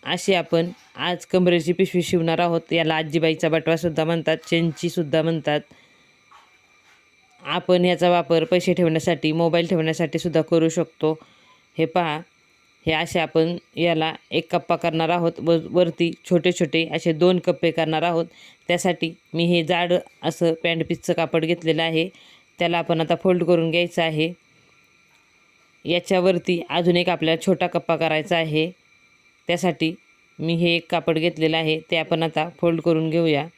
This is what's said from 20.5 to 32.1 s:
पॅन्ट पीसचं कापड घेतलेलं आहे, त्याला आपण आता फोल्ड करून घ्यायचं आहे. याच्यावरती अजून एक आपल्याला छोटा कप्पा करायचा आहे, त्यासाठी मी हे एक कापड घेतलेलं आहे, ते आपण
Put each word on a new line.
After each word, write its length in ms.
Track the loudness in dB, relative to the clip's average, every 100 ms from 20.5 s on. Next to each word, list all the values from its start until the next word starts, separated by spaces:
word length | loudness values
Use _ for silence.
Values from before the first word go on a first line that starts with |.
पॅन्ट 320 | 0 -2 -2 -4
पीसचं 260 | -6 -4
कापड 320 | -2 0 -2
घेतलेलं 380 | -2 -6 -2 -2
आहे, 260 | 0 -2 -2 -6 -20 -20 _ _
त्याला 200 | -2 -2
आपण 220 | -2 -2
आता 140 | 0
फोल्ड 300 | 0 2 2
करून 260 | 4 2 2
घ्यायचं 320 | 0 -2 0
आहे. 300 | -2 0 -2 -4 _ _ _ _ _ _ _ _ _ _ _ _ _ _
याच्यावरती 800 | -2 -2 2 2 2 0 0 -4 -2
अजून 260 | -2 2 2
एक 120 | 2
आपल्याला 380 | 0 0 0 0
छोटा 200 | 0 0
कप्पा 300 | -2 -2 -2
करायचा 400 | 0 -2 0 -2
आहे, 520 | 0 0 -2 -6 _ _ _ _ _ _ -4
त्यासाठी 480 | -2 0 0 -4 -4 _ _ _ -8
मी 160 | -4
हे 220 | 0 2 0
एक 140 | 0
कापड 280 | -2 0 0
घेतलेलं 380 | 0 0 0 0
आहे, 240 | 0 -2
ते 160 | -2 -4
आपण 260 | -2